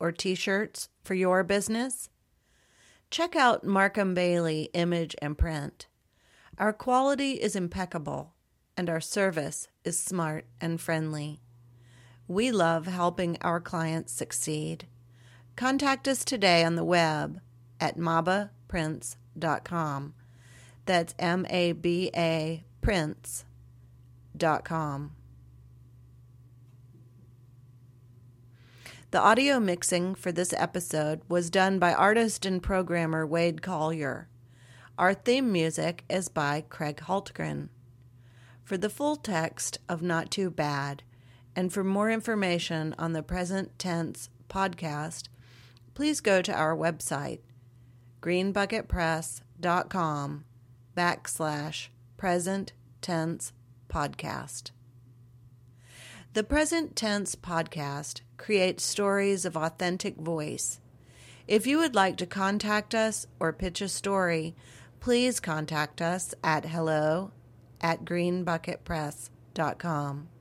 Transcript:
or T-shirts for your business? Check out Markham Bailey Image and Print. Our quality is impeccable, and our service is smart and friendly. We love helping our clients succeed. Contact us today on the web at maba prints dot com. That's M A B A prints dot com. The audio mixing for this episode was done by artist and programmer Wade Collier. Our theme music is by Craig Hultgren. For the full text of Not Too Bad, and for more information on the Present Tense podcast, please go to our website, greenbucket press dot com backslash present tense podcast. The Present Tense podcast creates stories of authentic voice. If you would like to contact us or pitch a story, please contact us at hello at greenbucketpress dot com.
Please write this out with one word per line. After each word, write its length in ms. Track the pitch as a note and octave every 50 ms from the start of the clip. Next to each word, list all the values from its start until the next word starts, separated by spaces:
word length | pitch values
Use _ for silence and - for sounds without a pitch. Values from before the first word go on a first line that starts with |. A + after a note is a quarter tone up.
or 100 | E3+ E3+
T-shirts 800 | E3+ - - F#3+ F#3 F3 - G3+ F#3+ G3 A3 - - - - - _ _ -
for 100 | - F#3+
your 320 | F#3 F#3 F3+ F#3 F#3 F#3+
business? 640 | F3+ G3+ G3+ F#3+ - A3 A3+ B3 C4+ A#3+ - - - _ _ _ _ _ _ _ _ _ _ _ _ _ _ _ _ _ _ _ _
Check 260 | - - E4 F4 E4+
out 260 | D#4+ C4 A#3+ A3 - -
Markham 520 | G3+ G3 F#3+ G3 G3 - G#3+ G3 F#3+ F3+
Bailey 560 | F3+ F3+ F3 F3 E3+ E3+ D#3+ D#3 D#3 D#3 - -
Image 420 | F3 E3+ F3 F3 E3+ E3 D3 - -
and 160 | D3 D3 D3+
Print. 500 | - E3 E3 D#3 D3 C#3+ C#3+ - - - - _ _ _ _ _ _ _ _ _ _ - - -
Our 160 | - G3 G#3+ G#3+
quality 600 | G#3+ - B3+ B3 B3+ C4 C#4 C#4 B3 C#4 C4+ C4+
is 220 | - - G#3+ G#3
impeccable, 760 | G3 F3+ E3+ - F#3+ F#3 F3+ - E3 C#3+ C#3+ C#3+ C#3 C#3+ D#3+ - _ _ _ _ _ _ _ _
and 140 | - F3+ E3+
our 140 | E3 E3 -
service 680 | - - G#3 G3 F#3+ E3 D#3+ C#3 D3+ - - - - _ _ -
is 140 | - E3 -
smart 480 | - - F#3+ F3+ E3 D#3 D#3 D#3+ - - - - -
and 180 | E3+ E3 E3
friendly. 600 | - - E3 D#3+ D#3 D#3 D#3 D3+ D3 D3+ D3+ - - - - - - - - - - - - - - - - - -
We 260 | - F3+ G3+ A#3 C4 A3+
love 340 | G3 E3+ E3 E3 E3 D#3
helping 500 | F#3 F3+ F3+ F3 F3 E3+ F#3+ F3+ E3+ E3+ - -
our 180 | F3+ E3 E3+
clients 540 | E3+ - F#3 E3 E3 D#3+ D#3+ D#3+ - - -
succeed. 720 | - - - - - - D#3 D#3 D3+ D#3 D#3+ E3 - - - - - - - - - - - - - - - -
Contact 520 | - A#3+ C4 C4+ C4+ C#4+ C#4 C4+ C4+ - C#4
us 160 | C4 - -
today 400 | - C4+ G#3+ G3 F#3 E3+ E3+ E3
on 100 | E3 E3+
the 100 | E3 E3
web 580 | E3 F3+ F3 E3 D#3+ D3+ D3 D3+ D3 - - - - - - - - - -
at 200 | E3 - - -
maba 500 | E3+ E3 E3 E3 D#3+ F3+ F#3 G3+ G#3 G3 - - -
prints 520 | - - F3 D#3 D#3 D#3 - - - - - - - - D#3
dot 240 | E3 D#3+ C#3+ - -
com. 520 | - F3+ E3+ D#3+ D3+ C#3 C#3 C#3+ D3 - - - - - - - - - - - - - - -
That's 280 | - F#3 E3+ E3+ - - -
M 260 | F3+ E3+ F3 F#3 F#3 -
A 220 | - F3+ F3 E3+ E3
B 380 | E3 D#3+ F3 E3+ F3 F#3 - -
A 480 | F3 E3+ E3 E3 D#3+ D#3 D#3+ E3 D#3+ - - - -
prints 640 | - A#3 G#3 F3 D3+ D#3 - - - - - - - - - - - - - - - - - - - - - - - - -
dot 280 | D3+ E3+ D#3+ D3+ - -
com. 460 | - E3 D#3+ D#3 D3 C#3 C#3 D3 D3 - - - - - - - - - - - - - - - - - - - - - - - - - - - - - - - - - - - - - - - - - - - - - - - - - - - - - - - - - - - - - - - - - - - - - - - - - - - - - - - -
The 100 | - E3+
audio 380 | - G3+ A3 A#3+ C4+ C#4+ C#4 B3
mixing 560 | G#3+ F#3 F3 F3 - - F#3 F3 F3 F#3 F#3+
for 160 | - - F3+
this 240 | F3 F3 F3+ F3 -
episode 640 | - E3 E3+ - F#3 F3 - - D#3 D3+ D3+ D#3 D#3+ - -
was 220 | F3 F3 F3 E3+
done 300 | E3+ G3 F#3 F#3+ G3 F#3
by 120 | F3+ F3 -
artist 540 | - F#3 G3+ A3 A#3 A3+ A3 - - -
and 160 | G3 F#3 F3+ -
programmer 640 | - G3 F#3 F#3 E3 E3+ E3+ E3 D#3+ D#3+ D#3+ D#3+
Wade 340 | D3 D#3+ E3+ E3+ E3+ D#3+ E3
Collier. 680 | - F3+ F#3 D3+ D#3 D#3+ E3 D#3 D3 C3+ B2+ - - - - - - - - - - - - - - - -
Our 180 | - F3+ F#3 G3
theme 360 | - - B3 A#3+ C4+ C4 A#3
music 540 | G3 E3+ D#3+ D#3+ D#3 - D#3 E3 E3+ - - -
is 200 | E3+ F#3+ F3 -
by 360 | - D#3+ D3+ C#3+ D3 D#3 D#3 -
Craig 340 | - - D#3+ D3 D3 - D#3
Hultgren. 600 | - F#3 G3 G3 - - - D#3+ D#3 D3 C#3+ D3 D3+ - - - - - - - - - - - - - - - - - - -
For 160 | - G3 F3+
the 100 | G3+ G#3
full 280 | - - C#4+ D4 D4+
text 640 | D4 - A3 F#3+ D#3+ D#3+ E3 - - - - - - - -
of 120 | F3 D#3+
Not 300 | E3+ F3+ E3 E3 - -
Too 180 | - G3+ F#3+ F3+
Bad, 540 | D#3+ - D3+ D3 C#3+ C#3 C#3 C#3+ C#3 - - - - - - - - - - - -
and 160 | F#3 F#3 F#3 -
for 100 | G3+ F#3+
more 260 | F#3+ G3 G3+ G#3+ A3
information 840 | A3+ A3 G#3+ A#3 A3+ G#3 G3 F3+ F3 E3+ E3 - E3+ D#3+ D#3 D#3 - -
on 140 | D#3+ E3 E3
the 120 | D#3 D3+
Present 540 | - F3 F3+ F3+ F3 F#3+ F#3+ F#3+ - - -
Tense 500 | - F#3 E3+ E3+ E3 - - - - - - - - -
podcast, 760 | - F#3+ F#3+ F#3+ F3 - F3 D#3 D3 D3 D3+ D#3+ - - - - - - - - - - - - - - - - -
please 280 | - D4 D4+ D4+ -
go 200 | - G#3+ G3 F#3
to 140 | F3+ G#3 -
our 200 | - D#3 D#3 E3
website, 640 | D#3 D#3+ E3+ E3 - - - D#3 C#3 C#3+ C3 A#2+ - - - - - - - - - - - - - - - - - -
greenbucket 640 | E3+ F3+ F3+ F#3+ G3 F#3+ G3+ G3+ G3 A3 A3 G#3
press 560 | - - F#3 E3+ D#3+ D#3+ D#3+ E3+ - - - - - - E3+
dot 320 | E3+ F3 E3+ F#3 - -
com 540 | - F#3+ E3 D#3 D3+ C#3+ C#3+ C#3+ D3 D3 - - - - - - - - - - -
backslash 920 | F3 F3 F3 - - - - - - D#3+ D#3 D3+ D3 D3 D#3 D3+ - - - - - - - -
present 560 | - G3 F#3 F3 F3+ E3+ F#3 F#3+ G3 F#3+ - - - - - - - -
tense 500 | - F3 D#3+ D#3+ E3 E3+ - - - - - - - - - - -
podcast. 800 | - D#3+ D3 C#3 C#3 - - C#3+ G2+ C3 B2+ - - - - - - - - - - - - - - - - - - - - - - - - - - - - - - - - - - - - - -
The 100 | G#3+ G#3+
Present 500 | - C#4+ D4+ D#4 D4 E4 E4+ D#4 D4 -
Tense 400 | - A3 G#3+ G3+ G3+ F#3+ - -
podcast 840 | - - F3+ E3+ E3 E3 - - D#3+ C#3+ C#3 C#3+ C#3+ D3+ - - - - - -
creates 480 | - - - G#3+ G3 F#3 F#3 F3+ - -
stories 600 | - - - G3+ G3 G3 G3 G3 G3 G3 F#3 F#3+
of 120 | F3+ D#3+
authentic 600 | D#3+ D#3 E3 E3 - F#3+ F3 F3+ F#3 - G3+ -
voice. 600 | - D#3 E3 E3+ D#3 D3+ D#3 B2 - - - - - - - - - - - - - - - - - - -
If 180 | G#3 G#3+ G3
you 120 | B3+ C#4+ D#4+
would 180 | E4 D#4 A#3+
like 200 | G3+ F#3+ F#3 - -
to 80 | F3+
contact 680 | F3 - G3 F#3+ G3 G3+ G#3 G#3 G#3 G#3 G#3+ G#3 - A#3
us 320 | A3+ A3 A3 G#3+ - - - - -
or 120 | D#3+ D#3+ D#3
pitch 280 | - F#3 F3+ F3 -
a 80 | G3+ F#3+
story, 640 | - - - G3+ G3 F#3+ F#3 F3 E3+ D#3+ D#3+ E3 E3+ - - - - - - - - -
please 400 | - B3 A#3+ A#3+ B3 B3+ A#3 -
contact 600 | - F3+ D#3 D#3 D3+ D3 D#3+ D3+ D3+ - - -
us 320 | E3+ E3 F3+ F#3 - - - - -
at 220 | D#3+ D#3 D#3 D#3
hello 640 | D#3+ D#3+ E3+ D#3+ D#3+ D#3 D3+ D3+ D#3 D#3+ F3+ F#3+ - - - - - - - - - - -
at 240 | - E3+ E3 - E3
greenbucketpress 1300 | - F3 F3 F3 F3+ F3 F#3 F3 F3 E3 E3 - - - - - - E3+ D#3 D3+ D3 - - - - - - - - -
dot 260 | - D#3 C#3+ - -
com. 480 | - E3+ D#3+ D3 C#3+ C#3+ C#3 C#3+ D3+ E3+ - -